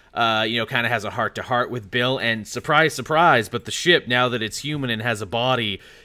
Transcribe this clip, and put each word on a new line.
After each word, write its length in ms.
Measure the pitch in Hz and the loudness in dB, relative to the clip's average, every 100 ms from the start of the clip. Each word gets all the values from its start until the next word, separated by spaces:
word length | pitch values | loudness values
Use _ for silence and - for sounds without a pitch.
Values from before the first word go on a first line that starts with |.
| _ | _
uh, 320 | - 117 110 113 | -2 0 2 0
you 100 | 117 | -2
know, 80 | |
kinda 240 | 110 127 117 | 0 0 0
has 160 | 117 | -2
a 40 | 101 | -2
heart-to-heart 640 | 113 104 107 - 123 - | -4 -4 -4 -2 0 0
with 180 | 120 98 | -6 -4
Bill. 280 | 123 127 131 | -2 0 0
And 280 | 117 113 101 | -2 -2 -6
surprise, 460 | - - 151 160 | -8 2 4 4
surprise, 540 | - 120 156 170 123 98 | 0 0 4 6 4 2
but 160 | 120 | -6
the 60 | - | -6
ship, 360 | - 175 165 117 | -2 2 2 2
now 200 | 123 123 | 2 2
that 120 | 117 | 0
it's 160 | 110 - | -4 -6
human 300 | 143 147 127 | -8 -4 -4
and 120 | 110 | -2
has 200 | 120 107 | -2 -4
a 40 | |
body, 540 | 101 117 127 123 107 95 - - | -4 -2 0 0 -2 -6 -10 -20